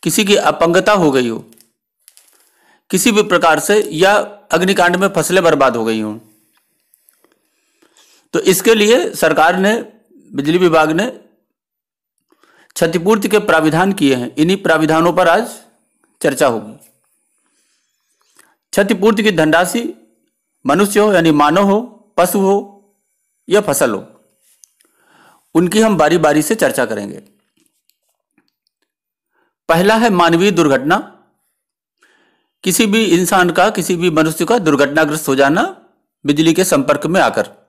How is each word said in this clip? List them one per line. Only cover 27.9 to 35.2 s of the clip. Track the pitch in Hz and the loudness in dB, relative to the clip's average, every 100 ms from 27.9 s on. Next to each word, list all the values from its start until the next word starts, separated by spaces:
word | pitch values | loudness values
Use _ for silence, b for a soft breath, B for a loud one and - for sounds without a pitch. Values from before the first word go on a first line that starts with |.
| _ _ _ _ _ _ _ _ _ _ _ _ _ _ _ _ _ - | _ _ _ _ _ _ _ _ _ _ _ _ _ _ _ _ _ -2
पहला | 165 190 220 | 0 2 2
है | 233 | 2
मानवीय | 180 170 165 196 | 2 2 2 2
दुर्घटना, | 170 156 135 139 190 - _ _ _ _ _ _ _ _ _ _ _ _ _ _ _ | 2 2 0 0 -4 -4 _ _ _ _ _ _ _ _ _ _ _ _ _ _ _
किसी | - 180 220 | -6 -2 0
भी | 214 214 | 0 0
इंसान | 170 180 196 180 | 0 0 0 0
का, | 165 196 | 2 0
किसी | 214 165 175 | -2 -6 -2
भी | 175 | -2
मनुष्य | 156 160 156 165 | 0 -2 -2 -2
का | 233 | 0
दुर्घटनाग्रस्त | 160 139 139 147 156 156 | 0 0 0 0 -2 -2